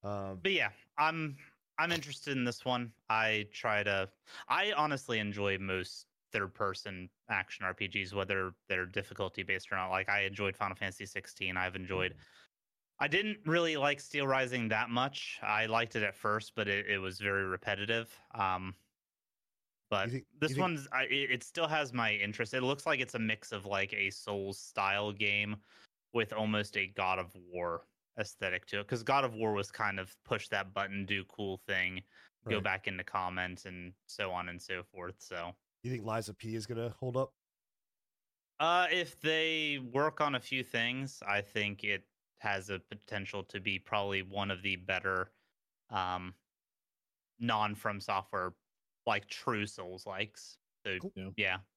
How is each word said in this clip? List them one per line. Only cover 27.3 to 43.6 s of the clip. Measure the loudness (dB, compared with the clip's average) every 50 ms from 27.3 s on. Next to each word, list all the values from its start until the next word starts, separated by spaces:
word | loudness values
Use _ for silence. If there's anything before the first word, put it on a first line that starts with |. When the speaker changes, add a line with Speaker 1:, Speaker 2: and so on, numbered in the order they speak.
| -8
Speaker 2:
War | -18 -20 -8 -4 -2 0 0 -2 -2 -6 _ _ _ _ _ _ -6
aesthetic | -6 -6 -4 _ -2 -2 -2 -2 -4 -2
to | -4 -4
it, | -2 -2
'cause | -4 -4 2
God | 4 4 4 4
of | 2 0
War | 0 2 2 2
was | 2 0 -2
kind | -4 -2 -2 0 0 -2
of | -6 -8 -10 _ _
push | -2 -2 -2 -2 -2
that | -2 -2 -2 -2 -2
button, | -4 -4 -2 -2 -4 -2
do | 0 -2 -2 -2
cool | -6 -8 -6 -4 -4 -4 -6 -4 -2
thing, | 0 0 0 -2 -4 -8 -12 _ _ -20 -20 -20 _ _ _ -2
go | -2 0
Speaker 1:
Right. |
Speaker 2:
back | 2 0 0 0 -2 -6
into | -6 -6 -8
comment, | -2 -2 -2 0 0 -2 -2 -2 -4 -4 -8 -10
and | -12 -10 -10 -12 -12 -14 _ _ _
so | -6 -4 -4 -2
on | -2 -2 -4 -4
and | -8 -10
so | -8 -8 -8 -8 -8
forth. | _ _ -12 -10 -10 -10 _
So | -14 -10 -8 -6 -6 -6 -8 _ _ _ _ _ _
Speaker 1:
You | -8
think | -6 -6 -4
Lies | -4 -4 -4 -4 -6
of | -10 _
P | -10 -8 -6
is | -6 -6
gonna | -6 -6 -4 -4 -6
hold | -6 -6 -6 -2 0 0
up? | -2 -2 _ _ _ _ _ _ _ _ _ _ _ _ _ _ _ _ _ _ _ _ _ _ _ _ _ _
Speaker 2:
Uh, | 2 4 6 6 4 4
if | 4 2 0 -2 -6 -2
they | 0 2 4 4 4 2 2 0 0 0 -2 -2
work | -4 -2 2 2 2 2 4 2
on | 2 2 2
a | 0
few | -2 -2 -2 -2 -2
things, | 0 0 2 2 2 0 -2 -2 -4 -6 -8 -2
I | 0 2 0
think | 0 0 0 0 0 0 0 -2 -2
it | 0 -2 -2 -2 _ _ _ _ _ _ _
has | -2 0 0 0 -2 -4
a | -6 -6
potential | -6 _ -16 -16 _ -6 -6 -6 -6 -4 -6 -8 -8
to | -6 -8
be | -6